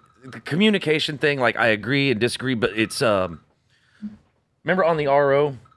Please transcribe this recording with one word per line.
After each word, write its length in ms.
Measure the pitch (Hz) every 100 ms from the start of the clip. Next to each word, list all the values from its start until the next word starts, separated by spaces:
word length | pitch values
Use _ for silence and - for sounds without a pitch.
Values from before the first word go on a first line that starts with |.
| _ _
the 160 | 131 120
communication 800 | - 160 214 196 156 156 - 147
thing, 200 | 151 143
like, 180 | 120 -
I 100 | 117
agree 420 | 107 104 139 135
and 80 | 110
disagree, 360 | 120 - 127
but 160 | 120 101 107
it's, 240 | 107 -
um, 380 | 123 101 92 80 _ _ _ _ _ _ 214 - _ _ _ _
remember 200 | - 185
on 120 | 160 160
the 100 | 143
R 260 | 139 143
O, 220 | 139 147 123 -